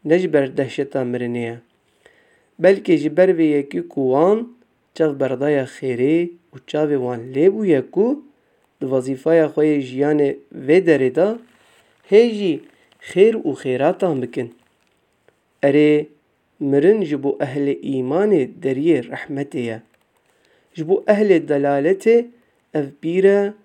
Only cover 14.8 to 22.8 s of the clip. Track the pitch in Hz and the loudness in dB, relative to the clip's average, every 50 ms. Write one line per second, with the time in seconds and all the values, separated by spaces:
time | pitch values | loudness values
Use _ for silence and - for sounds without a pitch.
14.8 | _ _ _ _ _ _ _ _ _ _ _ _ _ _ _ _ - 143 139 147 | _ _ _ _ _ _ _ _ _ _ _ _ _ _ _ _ 0 2 4 4
15.8 | 151 151 151 151 151 151 _ _ _ _ _ _ _ _ _ _ 151 139 139 143 | 4 4 4 2 0 -6 _ _ _ _ _ _ _ _ _ _ -4 0 2 4
16.8 | 143 190 214 220 190 147 147 135 131 139 - - 156 131 131 143 139 139 139 - | 4 4 2 2 0 -4 -4 -4 -2 -4 -4 -4 -6 -6 -4 -4 -4 -4 -4 -4
17.8 | - 147 135 131 127 127 143 175 208 214 202 156 127 117 120 - - 135 131 131 | -6 -6 -4 -4 -4 -2 -2 0 2 2 2 2 0 -2 -8 -6 -4 -4 -4 0
18.8 | 151 175 160 127 117 - 131 127 - - 143 139 143 143 - 143 120 117 113 113 | 0 2 0 0 0 -8 -12 -14 -12 -10 -8 -8 -8 -8 -8 -8 -6 -6 -8 -10
19.8 | _ _ _ _ _ _ _ _ _ _ _ _ _ _ _ _ _ _ _ 165 | _ _ _ _ _ _ _ _ _ _ _ _ _ _ _ _ _ _ _ -12
20.8 | 156 156 196 - - - 208 202 220 202 185 160 151 143 147 143 139 143 143 139 | -2 -2 -2 -2 2 0 2 2 4 2 2 2 2 0 -2 0 0 0 0 0
21.8 | 139 165 190 190 - 220 233 233 233 240 _ _ _ _ _ _ _ _ - 156 | 0 0 -2 0 2 2 2 2 0 -2 _ _ _ _ _ _ _ _ -6 -6